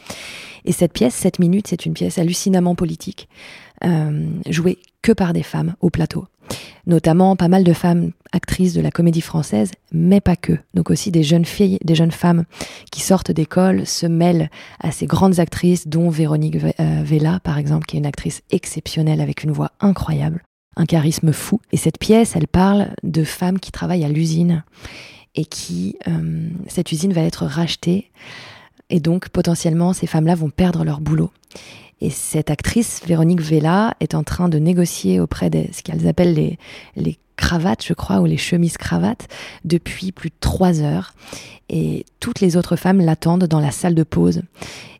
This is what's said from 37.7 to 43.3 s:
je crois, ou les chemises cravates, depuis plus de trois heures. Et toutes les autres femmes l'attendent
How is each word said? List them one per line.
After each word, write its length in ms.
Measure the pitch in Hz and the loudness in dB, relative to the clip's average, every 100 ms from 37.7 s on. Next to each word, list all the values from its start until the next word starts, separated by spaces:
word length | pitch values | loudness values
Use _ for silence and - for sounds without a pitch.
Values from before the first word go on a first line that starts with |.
| 226 | -2
je 80 | - | -4
crois, 280 | 165 - 190 | -6 -2 2
ou 40 | |
les 140 | 170 156 | 2 0
chemises 400 | - 170 170 - | -2 0 0 -2
cravates, 500 | - 170 185 247 - - - - 160 | -4 -2 -2 -4 -10 -18 -18 -12 -2
depuis 440 | 170 - - 185 | -2 -2 -10 -10
plus 200 | - 165 | -8 -12
de 40 | - | -4
trois 400 | - - 185 160 | -4 0 2 2
heures. 320 | 147 165 185 _ - - - - - | 0 -4 -6 _ -20 -18 -18 -20 -8
Et 320 | 160 156 147 - - | -4 -2 -4 -8 -12
toutes 220 | 240 240 | -10 0
les 160 | 190 170 | 2 2
autres 180 | - | 0
femmes 260 | 165 180 196 | -2 2 4
l'attendent 440 | 160 160 165 | 4 2 2